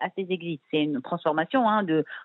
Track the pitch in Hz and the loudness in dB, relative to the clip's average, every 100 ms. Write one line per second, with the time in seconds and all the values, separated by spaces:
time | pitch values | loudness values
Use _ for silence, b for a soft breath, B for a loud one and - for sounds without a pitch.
0 | 185 - 185 185 170 156 _ 156 151 139 | -2 -4 -4 -4 -4 -6 _ 0 0 -2
1 | - 175 160 151 160 269 226 214 190 160 | -4 -2 0 0 0 2 4 2 2 2
2 | 147 B | 0 B